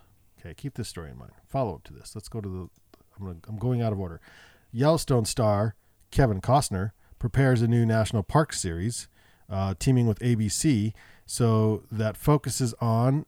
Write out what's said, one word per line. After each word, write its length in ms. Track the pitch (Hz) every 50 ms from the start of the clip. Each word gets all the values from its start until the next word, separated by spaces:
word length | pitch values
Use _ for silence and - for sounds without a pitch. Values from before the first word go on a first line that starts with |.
| _ _ _ _ _ _ _ _
Okay, 140 | - 85 78
keep 220 | - - 143 -
this 120 | - 117 -
story 240 | - - 82 73
in 60 | 65 64
mind. 160 | 64 - - _ _
Follow-up 380 | _ - 139 135 110 85 67 -
to 100 | - 73
this. 220 | 64 - - -
Let's 140 | 110 - -
go 100 | - 113
to 80 | 101 98
the, 220 | 92 92 90 - _ _ _ _ _ - _ _ _ -
I'm 60 | 95
gonna, 140 | 95 87 82 - -
I'm 80 | 110 104
going 240 | 113 123 127 120
out 100 | 117 113
of 80 | 107 98
order. 220 | 95 87 82 80 - - - - - - _ _ _ _
Yellowstone 540 | - 113 131 151 165 156 - - 139 123 110
star 500 | - - - 117 107 104 101 104 113 - _ _ _ _ _ _ _
Kevin 300 | - - 143 120 104 95
Costner 520 | - - 127 147 - - 107 92 95 110 - _ _ _ - -
prepares 420 | - 117 - - 139 131 127 117
a 60 | 117 117
new 180 | 117 120 117
national 380 | 113 113 110 110 - - 110 95
park 300 | - - - - - -
series, 560 | - - 185 - - 90 117 120 - - - _ _ _ _ _ _ _ -
uh, 240 | 98 95 98 98 95 -
teaming 300 | - 135 131 127 120 117
with 160 | 104 - -
A 120 | 123 120
B 120 | 107 110 104
C. 460 | - - - 160 143 107 101 110 107 - - - - - -
So 580 | - - - 123 113 113 110 110 110 107 101 - -
that 260 | - 110 113 110 104 -
focuses 560 | - - 147 151 - 131 117 - 135 117 113 -
on, 440 | - 117 113 113 117 127 135 151 156